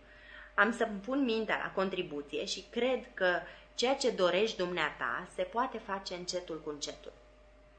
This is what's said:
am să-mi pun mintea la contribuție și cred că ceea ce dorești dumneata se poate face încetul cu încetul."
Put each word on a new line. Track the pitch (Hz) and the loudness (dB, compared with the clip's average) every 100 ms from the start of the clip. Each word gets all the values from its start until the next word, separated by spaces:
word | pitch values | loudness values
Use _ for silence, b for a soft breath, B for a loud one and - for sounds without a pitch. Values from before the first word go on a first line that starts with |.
| B B B B B - | B B B B B 4
am | 208 | 4
să-mi | 233 220 202 208 | 4 0 -2 -2
pun | 269 | 2
mintea | 254 220 208 156 | 2 2 2 0
la | 156 | 0
contribuție | - 190 180 165 147 143 151 196 | 0 0 0 -4 -6 -4 -4 -4
și | 196 - | -6 -6
cred | 233 254 247 - | 0 0 0 -4
că | - 180 170 170 B B - | 0 2 2 -2 B B 0
ceea | 240 269 | 2 4
ce | 247 | 2
dorești | 190 180 175 220 - | 4 4 4 2 2
dumneata | 180 175 151 - 127 131 180 - | 0 2 0 0 -2 -2 -4 -4
se | |
poate | 180 226 254 226 | -2 0 -2 -4
face | - 196 196 | -6 -6 -4
încetul | 180 175 180 175 156 | -8 -4 -6 -4 -6
cu | 156 | -6
încetul." | 147 147 135 - - - - - - - | -6 -8 -8 -16 -18 -20 -20 -20 -20 -20